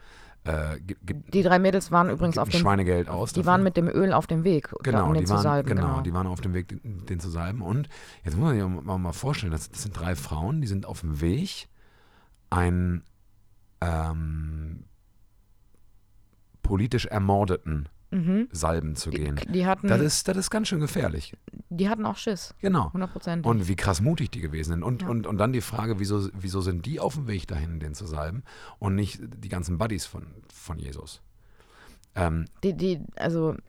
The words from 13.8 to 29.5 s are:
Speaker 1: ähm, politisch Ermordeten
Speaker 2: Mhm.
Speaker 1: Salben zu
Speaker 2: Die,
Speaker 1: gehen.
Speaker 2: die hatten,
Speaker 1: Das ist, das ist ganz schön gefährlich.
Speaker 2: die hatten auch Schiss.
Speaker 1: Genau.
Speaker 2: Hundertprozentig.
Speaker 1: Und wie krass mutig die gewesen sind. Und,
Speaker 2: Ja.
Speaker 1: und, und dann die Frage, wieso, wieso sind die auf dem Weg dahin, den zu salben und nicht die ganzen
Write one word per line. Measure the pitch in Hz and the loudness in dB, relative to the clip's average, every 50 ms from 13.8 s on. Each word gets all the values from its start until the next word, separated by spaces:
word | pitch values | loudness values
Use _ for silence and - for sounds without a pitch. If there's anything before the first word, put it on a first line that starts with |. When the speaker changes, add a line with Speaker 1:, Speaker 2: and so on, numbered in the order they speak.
| 82 | -2
Speaker 1:
ähm, | 85 82 80 80 80 80 80 80 78 78 78 78 78 78 78 78 78 80 - - - - _ _ _ _ _ - - _ _ _ _ _ _ _ _ _ - - - - - _ _ _ - - _ _ _ _ _ _ - | 0 0 0 0 -2 -2 -4 -4 -4 -4 -4 -6 -6 -6 -8 -8 -8 -10 -12 -14 -18 -20 _ _ _ _ _ -20 -20 _ _ _ _ _ _ _ _ _ -20 -20 -20 -20 -20 _ _ _ -20 -20 _ _ _ _ _ _ -2
politisch | - - 101 95 107 117 - 113 87 | 0 2 2 2 2 2 2 0 0
Ermordeten | - - 101 98 98 98 101 104 95 90 - - 82 78 76 71 - - - - - | 0 0 2 4 4 4 4 4 2 0 0 -2 -2 -2 -2 -4 -6 -10 -18 -10 -4
Speaker 2:
Mhm. | - 190 165 175 190 208 240 - | -2 0 2 2 2 2 0 -2
Speaker 1:
Salben | - 80 76 80 82 82 - 78 76 | -4 -2 0 0 2 0 0 -2 -4
zu | - - 80 | -4 -4 -4
Speaker 2:
Die, | 71 - | -4 -2
Speaker 1:
gehen. | 76 73 71 71 - - | -2 -2 -2 -2 -2 -2
Speaker 2:
die | 170 185 180 | 0 2 2
hatten, | 185 190 196 - 202 | 2 2 2 4 4
Speaker 1:
Das | - - | 4 6
ist, | 147 151 - - - - | 4 4 2 0 0 0
das | 190 190 | 0 0
ist | 185 - | 0 0
ganz | - 220 220 - | 0 0 0 0
schön | 190 156 | 0 0
gefährlich. | 151 147 - 180 - - 78 76 - - - - _ - - - - - | 0 0 0 0 0 0 -2 -4 -6 -10 -14 -20 _ -18 -16 -16 -12 -6
Speaker 2:
die | 170 170 196 202 | -2 0 0 2
hatten | 226 220 214 | 0 0 -2
auch | 208 196 | -2 -4
Schiss. | - - 233 202 175 - - - - | -4 -4 -4 -4 -4 -6 -12 -8 -2
Speaker 1:
Genau. | - 196 185 156 95 76 - | 2 4 4 4 2 2 -2
Speaker 2:
Hundertprozentig. | 180 185 180 - 190 - 175 170 170 156 117 | -4 -4 -4 -6 -6 -4 -2 -2 0 2 4
Speaker 1:
Und | 117 110 90 87 | 4 4 4 2
wie | 98 | 0
krass | 92 - 104 92 78 | 0 2 2 2 4
mutig | 104 147 170 - 139 - | 4 2 2 2 0 -4
die | - - | -4 -6
gewesen | 82 76 73 80 76 80 85 | -6 -4 -4 -2 -2 -2 -2
sind. | 85 80 | -2 0
Und, | 110 127 117 | -2 -2 -2
Speaker 2:
Ja. | 190 180 | -2 -2
Speaker 1:
und, | 120 117 104 - | -2 -2 -2 -2
und | 104 92 | 0 2
dann | 104 120 | 2 2
die | 127 120 | 2 0
Frage, | - - - 107 107 113 113 95 | -2 -4 -4 -4 -2 -2 0 0
wieso, | 101 95 104 104 98 98 - | 0 0 0 0 0 -2 -4
wieso | 98 95 95 92 98 | -6 -6 -4 -2 -2
sind | 90 95 90 87 80 | 0 0 0 -2 -2
die | 127 160 - | -4 -4 -2
auf | - - 135 | -2 -2 -2
dem | 156 139 117 | -4 -4 -4
Weg | 104 95 - - | -4 -4 -4 -4
dahin, | 95 73 76 82 85 80 | -4 -4 -4 -4 -4 -6
den | 76 76 71 | -6 -8 -8
zu | - 101 | -8 -8
salben | 82 78 76 76 80 90 131 - - - - - - - - | -8 -6 -6 -4 -4 -6 -8 -10 -12 -16 -20 -20 -20 -12 -6
und | 104 101 98 | -4 -2 0
nicht | 98 104 95 - - | 0 -2 -2 -4 -10
die | - 113 - 107 107 | -14 -14 -14 -14 -12
ganzen | 101 | -8